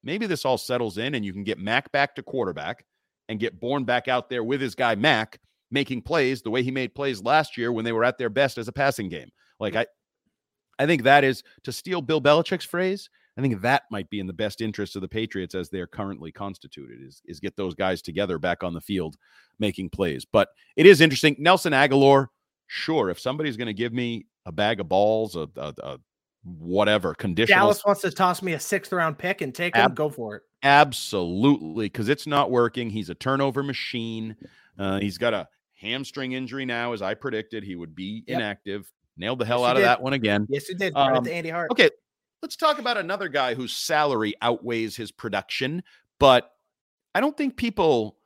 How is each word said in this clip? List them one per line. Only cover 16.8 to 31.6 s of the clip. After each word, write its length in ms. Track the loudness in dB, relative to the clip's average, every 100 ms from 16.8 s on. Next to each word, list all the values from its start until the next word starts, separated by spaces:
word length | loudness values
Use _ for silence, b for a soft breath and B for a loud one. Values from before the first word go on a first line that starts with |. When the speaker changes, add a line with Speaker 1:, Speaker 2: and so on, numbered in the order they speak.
| -20 -20 -20
Speaker 1:
is, 160 | -20 -20
is 140 | -12
get 160 | -10 -6
those 160 | -8 -2
guys 260 | -2 -2
together 380 | -6 -4 -2 -2
back 240 | -2 -4
on 100 | -4
the 60 | -8
field 360 | -6 -6 -6 -10 b b b _
making 300 | -4 -4 -10
plays. 340 | -4 -4 -4 2
But 240 | 2 2 b b 8
it 80 | 10
is 160 | 10
interesting. 340 | 8 6 2 2
Nelson 340 | 2 4 4
Aguilar, 560 | 4 4 6 8 8 4 _ _ _ _
sure, 420 | -8 -2 0 0
if 100 | -2
somebody's 380 | -6 -4 -4 -4
gonna 160 | -6
give 180 | -4 -4
me 360 | -2 -4 -6 -12 _ -12
a 60 |
bag 260 | -2 0 0
of 80 | 0
balls, 480 | 2 4 2 -2 -6
a, 140 | -10 -10
a, 160 | -12 -10
a 140 | -14 -14 _ _ _ _
whatever, 720 | -18 -14 -2 2 4 2 0
conditional 460 | -4 -4 0 4 6
Speaker 2:
Dallas 240 | 6 2 0
wants 160 | 0
to 100 | -2
toss 300 | 0 0 0
me 120 | -4
a 60 | -6
sixth 340 | -4 -4 -2
round 240 | -2 -2 -4
pick 240 | -6 -6
and 120 | -8
take 220 | -6 -2 2
him, 60 |
Speaker 1:
Ab- 120 | 2 2
Speaker 2:
go 140 | -4
for 280 | -4 -12 -12
it. 60 | _ _
Speaker 1:
Absolutely, 1300 | 6 8 8 2 -4 -2 -2 2 4 4